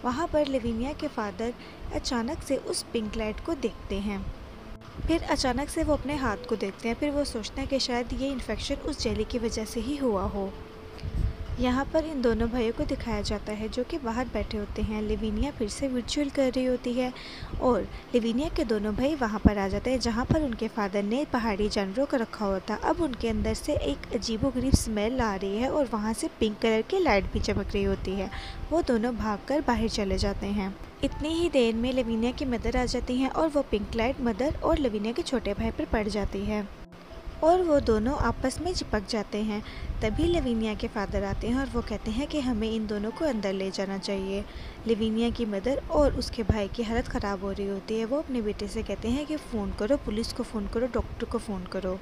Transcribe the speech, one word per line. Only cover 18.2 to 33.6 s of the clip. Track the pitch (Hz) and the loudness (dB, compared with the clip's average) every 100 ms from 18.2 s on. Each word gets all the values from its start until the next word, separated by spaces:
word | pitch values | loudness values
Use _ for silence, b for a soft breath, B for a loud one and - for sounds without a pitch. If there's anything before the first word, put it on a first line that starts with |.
| 226 233 320 | 4 2 0
के | - | 0
दोनों | 240 214 208 | 2 2 0
भाई | 214 262 | 2 2
वहाँ | 311 233 214 | 2 0 6
पर | - 208 | 4 6
आ | 196 | 2
जाते | 202 247 | 0 2
हैं, | 254 | 2
जहाँ | 233 220 | 2 0
पर | 262 320 | 4 4
उनके | 294 220 220 | 2 0 -2
father | - 202 202 | 0 0 0
ने | 202 240 302 | 0 0 0
पहाड़ी | 254 226 190 208 | 0 0 0 0
जानवरों | 214 196 202 277 | 0 0 0 0
को | 269 | 0
रखा | 220 - | -2 -2
हुआ | 208 190 | 0 0
था। | - 208 | -2 0
अब | - 320 | 2 2
उनके | 320 240 226 | 0 0 0
अंदर | 214 214 | 0 0
से | 220 - 285 | 0 0 0
एक | 285 285 - | 0 -4 -2
अजीबोगरीब | 226 214 220 269 254 262 | -4 -2 0 0 2 4
smell | 269 - 214 208 254 | 4 4 0 0 0
आ | 220 | 0
रही | 190 196 202 | 0 -2 0
है | 247 | 0
और | 302 247 | 2 0
वहाँ | 220 214 | 0 -2
से | 226 320 - | -2 -4 0
pink | 220 - | 0 2
color | 226 220 | 2 2
की | 220 381 | 2 2
light | 320 202 185 | 4 4 2
भी | 214 | -2
चमक | - 202 196 | 0 0 0
रही | 208 | 0
होती | 196 190 - | 2 0 -2
है। | 190 190 B B B - | -2 -4 B B B 0
वो | 311 | 0
दोनों | 302 233 240 220 | 4 2 2 0
भागकर | 214 202 - 285 | -2 -2 0 0
बाहर | 294 226 220 | 2 2 2
चले | 226 196 185 | 0 0 2
जाते | 202 196 196 | 2 0 -2
हैं। | 208 196 196 - - | 0 -2 -6 -12 -4
इतनी | 277 - 302 | -2 -2 -2
ही | 330 349 | 2 4
देर | 277 226 | 6 4
में | 226 247 | 4 2
लवीनिया | 254 226 226 240 | 2 2 2 2
की | 262 277 | 0 -2
mother | 233 233 247 | 0 2 2
आ | 233 | 2
जाती | 247 - 254 | 0 0 2
हैं | 262 | 2
और | - 320 | 2 2
वो | 294 | 2